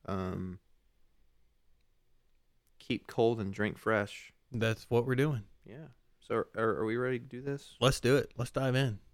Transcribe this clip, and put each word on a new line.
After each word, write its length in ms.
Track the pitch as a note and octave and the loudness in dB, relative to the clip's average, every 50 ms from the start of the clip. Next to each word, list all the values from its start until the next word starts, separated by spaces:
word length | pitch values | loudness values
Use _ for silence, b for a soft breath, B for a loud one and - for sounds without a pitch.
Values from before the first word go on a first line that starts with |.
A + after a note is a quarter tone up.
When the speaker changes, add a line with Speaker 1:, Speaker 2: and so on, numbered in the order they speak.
| _ | _
Speaker 1:
Um, 520 | - G2 F#2+ F#2+ F#2 F#2 F#2+ F#2 F#2 F2+ F#2 _ _ - _ _ _ _ _ - _ _ _ _ _ _ _ _ _ _ _ _ _ - _ _ _ _ _ _ _ _ _ _ _ _ _ _ _ _ _ _ _ _ _ | -4 -4 -4 -4 -4 -4 -6 -6 -8 -10 -14 _ _ -20 _ _ _ _ _ -20 _ _ _ _ _ _ _ _ _ _ _ _ _ -20 _ _ _ _ _ _ _ _ _ _ _ _ _ _ _ _ _ _ _ _ _
keep 280 | - - B2 G#2 - | -6 -4 -4 -4 -4
cold 340 | - - - A#2 A2+ A#2+ A2+ | -6 0 4 4 4 4 2
and 120 | G#2 G2 F#2+ | -2 -4 -2
drink 240 | G#2 G#2 G#2 - - | -2 -2 -2 -2 -2
fresh. 540 | - A2 A2+ G#2 G2+ G2+ - - - - - _ _ _ - | 0 2 2 2 2 -2 -6 -16 -18 -20 -20 _ _ _ -4
Speaker 2:
That's 340 | A#2 A2 A2+ A2+ - - - | 0 0 0 0 -2 -4 0
what 180 | B2 A#2+ A#2+ | 2 2 2
we're 80 | C3 B2+ | 2 2
doing. 260 | B2 C#3 D#3 D3 A#2 G2+ - - _ _ | 2 2 0 0 -4 -6 -10 -20 _ _
Speaker 1:
Yeah. 220 | - G2+ C#3 D#3+ C#3 B2 _ _ _ _ _ | -20 -18 -18 -18 -18 -20 _ _ _ _ _
So 240 | _ - A2 A2+ - - _ | _ -2 -2 -2 -2 -2 _
are, 120 | G#2+ A2+ A2+ G2+ C#2 | 0 2 2 2 2
are 60 | G#2+ | 0
we 100 | G#2+ A2 | 0 0
ready 220 | A#2+ B2+ B2+ B2+ A#2+ | 0 0 -2 -2 -4
to 60 | A#2+ | -6
do 140 | C3 - B2 C3 | -10 -14 -10 -6
this? 320 | C#3 C#3 C#3 - - - - | -6 -6 -6 -8 -16 -4 2
Speaker 2:
Let's 200 | A#2 C3 C3+ - | 4 4 4 4
do 160 | - - C#3 | 2 4 4
it. 160 | C#3 - - - | 4 2 -2 -4
Let's 140 | - A#2+ - | -6 -6 -4
dive 240 | - C3+ C3+ C3 B2+ | -2 -2 0 2 2
in. 220 | B2+ C#3 B2+ G#2+ G2+ - - | 2 2 0 -2 -4 -10 -20